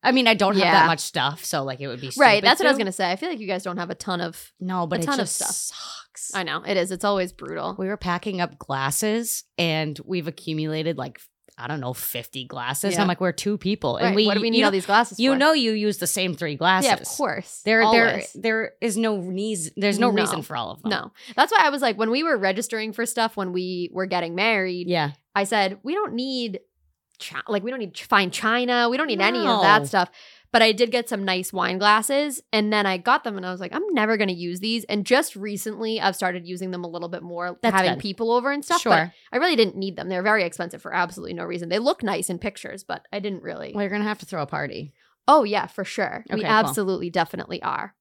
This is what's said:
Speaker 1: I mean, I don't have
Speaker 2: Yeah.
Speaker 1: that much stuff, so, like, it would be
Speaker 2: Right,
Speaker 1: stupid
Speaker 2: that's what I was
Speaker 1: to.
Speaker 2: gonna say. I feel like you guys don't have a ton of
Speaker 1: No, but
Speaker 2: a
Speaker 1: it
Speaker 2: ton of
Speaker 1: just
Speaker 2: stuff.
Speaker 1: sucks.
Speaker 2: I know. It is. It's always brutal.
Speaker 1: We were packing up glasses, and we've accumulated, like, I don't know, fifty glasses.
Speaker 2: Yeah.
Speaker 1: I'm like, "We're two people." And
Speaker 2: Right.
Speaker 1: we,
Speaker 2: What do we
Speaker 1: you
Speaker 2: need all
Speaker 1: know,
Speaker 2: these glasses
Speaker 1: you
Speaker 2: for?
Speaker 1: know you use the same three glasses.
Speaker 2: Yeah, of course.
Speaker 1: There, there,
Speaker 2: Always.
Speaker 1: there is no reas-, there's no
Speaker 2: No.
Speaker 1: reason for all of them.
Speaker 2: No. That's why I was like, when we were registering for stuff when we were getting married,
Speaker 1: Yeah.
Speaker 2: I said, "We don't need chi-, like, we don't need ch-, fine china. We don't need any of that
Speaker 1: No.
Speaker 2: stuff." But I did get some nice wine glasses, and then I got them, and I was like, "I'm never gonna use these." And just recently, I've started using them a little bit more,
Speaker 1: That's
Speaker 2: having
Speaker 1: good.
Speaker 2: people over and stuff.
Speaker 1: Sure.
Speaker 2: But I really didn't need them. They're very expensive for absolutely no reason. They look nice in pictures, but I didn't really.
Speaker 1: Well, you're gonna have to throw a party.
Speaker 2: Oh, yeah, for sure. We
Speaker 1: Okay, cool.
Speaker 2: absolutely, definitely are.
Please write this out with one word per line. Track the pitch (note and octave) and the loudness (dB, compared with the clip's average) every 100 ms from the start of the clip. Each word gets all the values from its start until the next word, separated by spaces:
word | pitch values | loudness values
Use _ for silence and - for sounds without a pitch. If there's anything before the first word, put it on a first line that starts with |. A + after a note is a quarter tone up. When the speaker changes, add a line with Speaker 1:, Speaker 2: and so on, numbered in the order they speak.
Speaker 1:
I | G#3+ | 4
mean, | B3+ A#3 | 4 6
I | A3 | 6
don't | G3 | 4
have | G3 | 4
Speaker 2:
Yeah. | F3 | 6
Speaker 1:
that | E3 D#3+ | 6 6
much | D#3+ | 4
stuff, | - E3 C3+ D3+ | -2 -2 -2 -2
so, | - D#3 C3+ | -6 -4 -4
like, | B2+ | -6
it | C#3 | -8
would | B2 | -8
be | C3 B3 | -8 6
Speaker 2:
Right, | C4+ G#3 | 6 8
Speaker 1:
stupid | G#3 | 6
Speaker 2:
that's | C4+ | 6
what | D#4 | 6
I | |
was | B3 | 4
Speaker 1:
to. | |
Speaker 2:
gonna | G3+ | 0
say. | F#3 F#3 | -2 -2
I | F#3+ | 0
feel | F4 | -4
like | D4 | -6
you | G#3 | -4
guys | F#3 | -4
don't | F#3+ F3+ | -4 -8
have | F3 | -8
a | - | -8
ton | - F3+ | -4 -4
of | E3+ E3 - _ | -4 -8 -20 _
Speaker 1:
No, | F#3 F#3 E3+ | -6 -2 -2
but | F3+ | -2
Speaker 2:
a | |
Speaker 1:
it | E3+ | 0
Speaker 2:
ton | C#4 | 0
of | F#3+ | -2
Speaker 1:
just | - | -2
Speaker 2:
stuff. | - | -4
Speaker 1:
sucks. | - - - - - - - - | -4 -6 -10 -14 -16 -18 -14 -8
Speaker 2:
I | G3+ | -6
know. | F3 D3+ | -4 -6
It | - F#3+ | -2 0
is. | F3 | 0
It's | F#3 | -2
always | G#3 G3+ F3+ | 0 0 -2
brutal. | - - D#3+ D#3+ F#3 | -6 -10 -6 -6 -6
Speaker 1:
We | F#3+ | -6
were | G#3 | -4
packing | F#3 F3 A3 F#3 | -4 -4 -4 -4
up | F3 - | -4 -6
glasses, | - C#3 C3+ - G#3+ A3 A#3 - - - | -8 -2 -2 0 0 -2 -2 -8 -8 -2
and | E3+ D#3 D#3 C#3+ - | 0 0 -2 -6 -6
we've | F#3 D#3 | -6 -6
accumulated, | - - D#3 D#3 D#3 D#3 C#3+ | -10 -6 -4 -2 -2 -2 -4
like, | C3 - - _ _ - | -6 -10 -20 _ _ -14
I | A#2+ | -8
don't | D3+ | -6
know, | B2+ | -6
fifty | B2 - B2 A#2 C3 B2 | -6 -6 -8 -10 -12 -10
glasses. | C3+ A#2+ C#3 G3 | -8 -6 -2 -2
Speaker 2:
Yeah. | F3 | 2
Speaker 1:
I'm | F#3+ | 2
like, | F3 | 2
"We're | F3+ | 0
two | E3 G3+ G#3 | -2 -2 -2
people." | F#3 G#3 C#3+ A#2+ | -2 -2 -2 0
And | F3 | 0
Speaker 2:
Right. | G3 | 4
Speaker 1:
we, | G#3+ | 4
Speaker 2:
What | G3+ | 4
do | |
we | A3+ | 2
Speaker 1:
you | |
Speaker 2:
need | A3+ | 4
all | G#3+ | 4
Speaker 1:
know, | |
Speaker 2:
these | G3 F3+ | 2 4
glasses | G3+ A#3 G3 | 4 4 2
Speaker 1:
you | B3+ | 2
Speaker 2:
for? | C4+ | 4
Speaker 1:
know | D4 | 4
you | D#4 A#3 | 4 2
use | A3 G#3 G3+ | 2 0 0
the | F3 | -2
same | - F#3 D#3 | -2 -2 -2
three | E3 C#3+ | -6 0
glasses. | E3+ F#3 C4+ | 2 4 4
Speaker 2:
Yeah, | G3+ | 2
of | - | -2
course. | - C4+ - - - - | -4 -2 -4 -8 -8 2
Speaker 1:
There, | A3 A3 | 4 6
there, | A#3 A3+ | 6 4
Speaker 2:
Always. | - - | 0 -6
Speaker 1:
there | - A3+ A3 A3 _ | -6 -2 -2 -4 _
is | A#3 G3+ | -4 0
no | A3+ G#3 | 0 -2
reas-, | F3+ F#3 G#3+ G#3 D#3+ - | -4 -4 -4 -4 -6 -2
there's | G3+ G3+ | 0 4
no | A#3+ | 4
Speaker 2:
No. | G3 | 4
Speaker 1:
reason | - - | 0 -2
for | - D3 | -6 -8
all | A2 | -8
of | - | -8
them. | A3 | -4
Speaker 2:
No. | F#3+ - _ - - | -4 -4 _ -10 0
That's | C#4+ | 4
why | G#4+ D#4+ | 6 4
I | |
was | C#4 | 4
like, | B3 G3 | 0 0
when | A3 | 0
we | B3+ | 0
were | E4 C4 | 2 2
registering | F#3+ F#3+ A#3 A3+ A3 | 2 0 -4 -4 -6
for | G#3+ A#3 | -4 -4
stuff | - A3+ - | 0 0 0
when | F#3+ | -4
we | F3+ F3+ F3+ F3 | -2 -4 -4 -6
were | F3+ F#3+ | -4 -2
getting | F3+ E3+ E3+ | -2 -2 0
married, | G#3+ G#3+ F#3+ F3+ F3 | 2 2 0 -4 -2
Speaker 1:
Yeah. | F3 D3 C#3+ _ | 0 0 -4 _
Speaker 2:
I | G3+ G3 | -2 0
said, | A3 G3 G3 | 2 0 -2
"We | B3+ F4+ | -6 -4
don't | G#4 | -4
need | A3+ C4 C4 A#3 F#3 _ _ _ _ _ _ | -4 -4 -4 -4 -8 _ _ _ _ _ _
chi-, | - - - | -12 -10 -4
like, | G3+ | -4
we | G#3 | -4
don't | C4 | -6
need | G3+ | -8
ch-, | - - | -10 0
fine | G3+ F#3 | 2 2
china. | - A3 A#3 B3 B3 A#3+ | 0 0 0 2 2 2
We | B3+ | 2
don't | D#4 | 0
need | G#3 | 2
any | G3 A#3+ | 2 2
of | A3+ A3+ | 2 4
that | F#3+ G#3+ | 6 6
Speaker 1:
No. | C#3+ | 4
Speaker 2:
stuff." | G3 F3+ - - - _ | 0 0 -4 -20 -20 _
But | A#3 | 4
I | A3+ | 6
did | G#3+ A#3+ | 4 2
get | A#3+ A#3 | 2 -2
some | G#3+ G3 | -4 -2
nice | F#3 F#3 | -2 -2
wine | F#3+ F3+ F#3 | -2 -2 2
glasses, | G#3 G#3+ A3 C#4 D4 C4 _ | 6 6 4 0 0 -4 _
and | A3 G#3+ | 0 2
then | G#3+ G3 | 2 2
I | F#3 | 0
got | F3 C#4 B3+ | 2 0 0
them, | G3 | -8
and | F3+ | -8
I | |
was | F3+ | -8
like, | F3+ C#4+ | -8 -6
"I'm | G#4 | -2
never | D#4 G#3+ A3 | 0 2 2
gonna | G3+ | 0
use | F3 F3 F3+ | -2 -4 -4
these." | A3 A3+ G3 | -2 -4 -2
And | G#3 F#3+ | -4 2
just | B3 - G3+ | 2 2 -6
recently, | G#3 G3+ - G3+ A3 A3 | -8 -8 -8 -6 -4 0
I've | F#3+ F#3+ | -2 0
started | F#3+ F3+ E3+ | -4 -4 -8
using | F3+ F#3 | -8 -6
them | F3+ F3 | -6 -8
a | |
little | E3+ E3+ | -8 -8
bit | F3 | -10
more, | F3 E3+ F3 F3 | -10 -8 -8 -2
Speaker 1:
That's | A#3 F#3+ | 2 4
Speaker 2:
having | F#3 - | 4 2
Speaker 1:
good. | |
Speaker 2:
people | G3+ F#3+ A3+ | -4 -4 2
over | A#3+ B3+ | 2 2
and | C#4+ | -4
stuff. | C#4+ F4 | 0 0
Speaker 1:
Sure. | A#3+ | 4
Speaker 2:
But | E3+ E3+ - _ | 4 4 -6 _
I | E3 | 0
really | F#3 D4 | 2 4
didn't | G#3+ - | 2 2
need | G3 E3 | -8 -6
them. | D#3 | -4
They're | F#3 | -2
very | G3 G#3+ F3 | 2 2 2
expensive | - F3 E3+ | -4 -10 -10
for | - | -6
absolutely | F3+ F3+ F3 - | -2 -2 -4 -10
no | F3 | -8
reason. | F3 F3 E3+ | -6 -6 -2
They | F#3+ | 0
look | B3 E4 | 0 0
nice | A3 F3 - | -2 -2 -4
in | F3 | -4
pictures, | A3 G3 - F#3+ - | -6 -8 -14 -14 -10
but | F3 _ | -10 _
I | G3+ | -8
didn't | G3+ F#3+ | -6 -8
really. | - E3+ C#3 G#3 | -8 -10 -8 -4
Speaker 1:
Well, | |
you're | G3+ | -4
gonna | G#3 G#3 | -2 -2
have | G#3 | -4
to | - | -6
throw | F3+ | -6
a | C#3+ | -6
party. | D3+ D3 - D3 _ _ _ - | -4 -6 -8 -12 _ _ _ 4
Speaker 2:
Oh, | D4+ | 6
yeah, | G#3+ G3+ E3+ | 6 0 -4
for | - | -8
sure. | F#3+ - F#3+ - A3 | -8 -4 -4 -4 -6
We | A3 | -4
Speaker 1:
Okay, | |
cool. | F#3+ | 2
Speaker 2:
absolutely, | A3 A3 E3+ F#3+ F#3 F3 | 2 2 0 -2 -2 -2
definitely | F3 E3 - - F3+ | -2 -2 -4 -8 -6
are. | - - G3 _ | -4 -6 -8 _